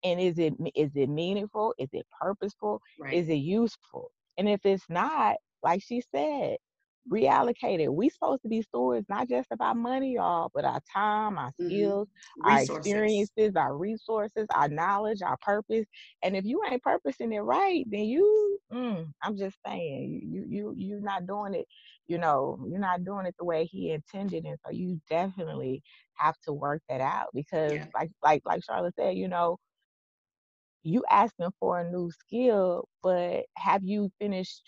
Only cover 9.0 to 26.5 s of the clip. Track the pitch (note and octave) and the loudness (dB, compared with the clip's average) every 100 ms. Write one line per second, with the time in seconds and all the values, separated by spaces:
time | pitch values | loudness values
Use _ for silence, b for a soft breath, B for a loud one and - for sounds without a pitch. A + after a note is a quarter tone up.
9 | G3+ G3+ B3+ B3 C4 A3 - A#3 A#3 C4 | -2 -4 0 -2 -2 -4 -2 0 0 0
10 | C4+ A#3+ F3+ E3+ E3 - C#3 B2+ - G3 | 0 0 0 0 -2 -2 -2 -2 -4 -2
11 | G#3+ G#3+ G#3+ F#3 C3 C#3 F4 G3+ G3+ G3+ | 0 2 0 -2 -6 -4 -2 2 2 2
12 | G4+ _ B - - C#3 C3+ D3+ D#3 G#3 | -4 _ B -2 4 4 4 -2 0 2
13 | G#3+ G#3+ G#3 - G#3+ F#3 C3+ C#3 F#3+ A3 | 2 2 0 2 2 4 0 0 -4 -6
14 | - A3 G#3 G#3+ G#3+ - C#3+ D3 F3 G3+ | -4 -2 -2 -4 -2 2 2 2 0 0
15 | G#3+ G#3+ F3 - - G#3 G#3+ A3 G#3+ B | 0 -2 -2 -4 0 0 0 -2 -2 B
16 | B B F3+ F#3+ G3 D4 G#4+ B3+ C#4 D4+ | B B -2 -2 -2 -2 -2 -2 0 0
17 | - C4 A#3 A3 G#3 C4+ G4 F4 A#3 G3+ | 0 -4 -4 -4 0 2 2 2 -2 -2
18 | G#3+ C4 G4+ G#4+ G#4 G4+ _ A#3+ B3 G3 | 0 4 6 6 4 -2 _ -6 -4 -4
19 | D#3+ D3 F3 G3+ G3 - G#3 F#3+ E3 C3+ | -6 -8 -6 -4 -6 -6 -10 -6 -6 -6
20 | C3+ D#3 - E3+ - G3 G#3 - F#3+ G#3 | -6 -8 -8 -8 -6 -6 -6 -6 -6 -6
21 | G3+ G3 F3+ G3+ G#3 F#3+ - B B B | -4 -4 -4 -6 -4 -6 -6 B B B
22 | _ E3+ E3+ C#3+ C3+ - C3 F3+ G3 F3+ | _ -2 2 2 2 -4 -6 -4 -2 -2
23 | F3+ G3+ F#3 - F3 D#3+ E3 F#3+ F3 D#3 | -2 -6 -6 -6 -2 0 -2 -4 -4 -6
24 | - G3 G3 E3+ D#3+ D3 - E3+ F3+ F3 | -8 -8 -6 -4 -6 -10 -10 -6 -4 -6
25 | _ D#3+ F#3+ F#3+ D#3+ C#3+ C3 C3+ _ b | _ -2 -2 -4 -8 -6 -4 -6 _ b
26 | b _ D3+ D#3+ - | b _ 0 0 -6